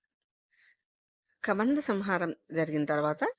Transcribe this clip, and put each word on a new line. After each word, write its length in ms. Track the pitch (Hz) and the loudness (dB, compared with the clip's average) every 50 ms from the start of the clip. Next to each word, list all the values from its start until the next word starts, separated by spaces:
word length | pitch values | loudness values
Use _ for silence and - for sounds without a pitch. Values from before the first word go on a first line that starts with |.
| _ _ _ _ _ _ _ _ _ _ _ - - - _ _ _ _ _ _ _ _ _ _ _ _ _ _ - | _ _ _ _ _ _ _ _ _ _ _ -20 -20 -20 _ _ _ _ _ _ _ _ _ _ _ _ _ _ -2
కబంధ 340 | - 202 190 214 247 285 294 | 0 0 2 2 2 2 0
సంహారం 560 | 294 - 220 196 196 196 190 175 180 165 - - _ - - | 0 0 -2 -2 0 0 0 0 0 -2 -4 -8 _ -6 -2
జరిగిన 320 | 160 160 160 151 151 147 | -2 -2 0 0 0 0
తర్వాత 380 | 147 151 147 147 151 151 - - 440 508 | 0 0 0 0 0 0 0 -2 -2 -2